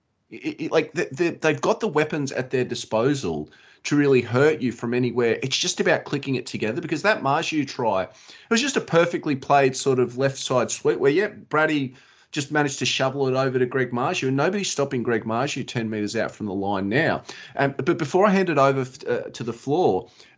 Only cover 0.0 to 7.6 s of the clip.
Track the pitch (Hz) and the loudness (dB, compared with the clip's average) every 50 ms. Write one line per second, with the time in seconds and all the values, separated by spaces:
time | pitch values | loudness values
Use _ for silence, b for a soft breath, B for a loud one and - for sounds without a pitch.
0 | _ _ _ _ _ _ 110 - - 151 - - 160 - - 160 151 151 - 165 | _ _ _ _ _ _ -16 -12 -8 -8 -8 -6 -4 -2 0 0 0 0 -2 -6
1 | 165 - 135 156 175 170 - - - 156 151 131 - 180 220 214 233 214 143 151 | -6 -4 -2 -2 -2 -2 -2 0 0 0 0 0 0 0 0 0 -2 -2 0 0
2 | 156 156 180 156 143 131 - - - - - 127 120 120 120 - - - - 110 | 0 0 -2 -4 -4 -4 -4 -4 -4 -2 -2 -2 -2 -2 -4 -8 -6 -2 0 2
3 | 117 139 147 135 113 87 80 73 76 - B B B B B B B - 147 147 | 2 2 0 0 -2 -4 -4 -4 -6 -10 B B B B B B B 0 2 4
4 | 143 139 135 127 120 107 113 127 143 156 156 - 127 120 - - 127 117 120 123 | 4 6 6 4 4 2 4 4 6 6 4 2 0 -4 -4 -4 -4 -2 0 0
5 | 127 120 113 120 120 117 110 - - 135 - - - 180 - - 185 185 156 127 | 0 0 2 2 2 2 2 0 -2 -4 -4 -2 -2 -2 -2 0 2 2 2 2
6 | - - - 139 135 139 131 120 - - - 107 113 107 120 170 165 147 165 143 | 0 -2 -6 -4 -2 -2 -4 -4 -4 -6 -6 -4 -4 -2 -2 -4 -4 -4 -4 0
7 | 131 202 214 - 147 135 139 160 170 - - 156 | 2 0 0 2 2 0 0 0 0 -2 -2 -2